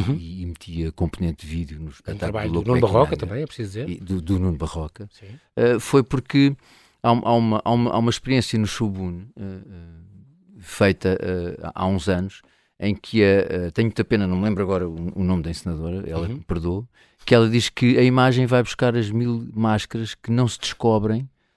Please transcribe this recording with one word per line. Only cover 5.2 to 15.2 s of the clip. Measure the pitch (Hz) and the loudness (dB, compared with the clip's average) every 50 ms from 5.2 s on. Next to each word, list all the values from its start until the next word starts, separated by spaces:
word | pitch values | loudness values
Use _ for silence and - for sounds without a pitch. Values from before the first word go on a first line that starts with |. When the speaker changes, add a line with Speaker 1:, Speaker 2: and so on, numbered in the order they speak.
| 104 98 117 151 _ _ _ | -20 -20 -20 -20 _ _ _
Speaker 2:
eh, | 120 117 120 123 113 | 2 4 4 4 2
foi | - - - 139 123 | 2 2 4 4 4
porque | - - 131 - - - 139 139 139 139 - _ _ _ _ _ _ _ _ | 2 0 -4 -2 0 2 4 4 4 2 -2 _ _ _ _ _ _ _ _
há, | - 120 | 2 2
há | 120 120 - 113 117 | 2 2 2 2 2
uma, | 117 113 110 107 107 - | 4 4 2 0 0 0
há | 107 | 0
uma, | 120 120 120 - | 2 2 2 0
há | - | 0
uma | 113 117 117 | 0 0 0
experiência | 117 - - 127 135 127 - - - 110 | 0 -2 -2 -2 0 0 0 0 -2 -2
no | 107 | -2
Showbun, | 98 - - 117 104 95 95 92 90 87 87 98 131 _ - | -2 -2 -2 -4 -4 -2 -4 -6 -8 -8 -10 -14 -16 _ -14
eh, | |
eh, | 101 95 95 95 - - 95 85 85 82 82 82 87 - - - - - _ _ _ _ - - | -14 -12 -12 -14 -16 -18 -18 -20 -20 -20 -20 -20 -20 -20 -20 -20 -20 -20 _ _ _ _ -20 -20
feita, | - - - - 107 98 87 - - 92 92 - | -18 -10 0 2 2 2 2 2 0 0 0 0
eh, | - 92 92 87 87 90 - - 80 80 - | -2 -4 -4 -4 -6 -6 -8 -10 -10 -10 -4
há | - 92 | -2 0
uns | 95 98 92 - 101 | 0 0 2 0 0
anos, | 90 87 92 95 - - _ _ _ _ _ _ _ - | 0 0 -2 -4 -8 -14 _ _ _ _ _ _ _ -6
em | 98 104 98 | -4 -4 -4
que | - - - - 113 101 | -4 -6 -2 2 6 6
a, | |
eh, | 98 98 98 87 - - 90 87 85 - | 8 6 6 4 2 0 -2 -4 -2 0
tenho | - 113 | 0 0
muita | 113 - - 104 | 2 0 -2 0
pena, | - 117 104 98 | 0 0 2 2
não | 92 90 | 2 0
me | 92 101 | 0 0
lembro | 110 101 92 98 | 0 0 0 0
agora | 92 98 90 90 | 0 0 -2 -2
o, | 85 80 82 85 85 - | -4 -6 -6 -8 -6 -4
o | 98 | -2